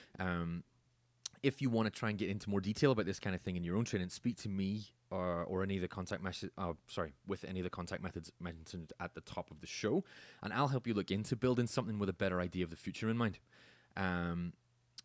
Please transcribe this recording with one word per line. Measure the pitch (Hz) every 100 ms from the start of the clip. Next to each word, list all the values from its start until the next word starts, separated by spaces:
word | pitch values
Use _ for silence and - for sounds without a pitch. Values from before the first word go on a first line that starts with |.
| - -
Um, | 92 87 85 85 - _ _ _ _ _ - -
if | 139 -
you | 135
wanna | 113 110
try | - 110
and | 104
get | 95
into | 101 107
more | 101
detail | 95 107 143
about | 113 92
this | -
kind | 101 92
of |
thing | - 90
in |
your | 85 95
own | 120
training, | 101 90
speak | - 123 -
to | 107
me | 98 95 107 104 _ _
or, | 95 90 85
or | 85 92
any | 98 98
of |
the | 90
contact | 95 90 101
message, | 92 - 95 -
uh, | 90 82 -
sorry, | - 82 - -
with | 95 -
any | 92
of |
the | 90
contact | - 87 92
methods | 90 - 80 -
mentioned | 85 80 80 92 78 -
at | 87
the | -
top | - - -
of | 78
the | -
show, | - 107 160 - - - -
and | 107
I'll | 110 143
help | 131 117
you |
look | 104 92
into | 95 107 117
building | 127 123 120
something | - 110 107
with | 98
a |
better | 90 98 90
idea | 90 90
of | 85
the | 82
future | - - 110
in | 117
mind. | 113 92 _ - - - _ -
Um, | 92 87 87 85 87 - _ _ _ -